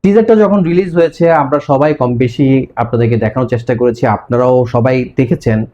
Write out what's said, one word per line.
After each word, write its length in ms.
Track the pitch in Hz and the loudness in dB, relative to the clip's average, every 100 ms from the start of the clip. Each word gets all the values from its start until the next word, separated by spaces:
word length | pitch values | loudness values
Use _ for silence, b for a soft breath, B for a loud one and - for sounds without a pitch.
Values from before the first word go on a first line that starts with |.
টিজারটা 340 | 196 208 220 220 | 2 2 2 2
যখন 260 | 208 202 | 2 2
রিলিজ 320 | 170 175 190 | 0 0 0
হয়েছে 380 | 170 165 - 165 | 0 0 0 2
আমরা 280 | 160 135 143 | 2 0 -4
সবাই 340 | - 135 151 | -2 0 0
কম 220 | 151 123 120 | 0 -2 -2
বেশি 500 | 123 - 135 135 - - | -2 0 0 0 -2 -6
আপনাদেরকে 400 | 113 117 113 117 | -4 0 0 0
দেখানোর 320 | 110 131 120 | -2 -2 -4
চেষ্টা 260 | 117 117 | -4 -4
করেছি, 320 | 120 123 113 123 | 0 0 0 -2
আপনারাও 600 | 104 - 123 127 127 120 | -2 -2 0 2 2 0
সবাই 380 | 123 123 127 123 - | 0 0 -2 -2 -2
দেখেছেন। 480 | 131 180 - 110 113 | -2 -2 0 -2 -4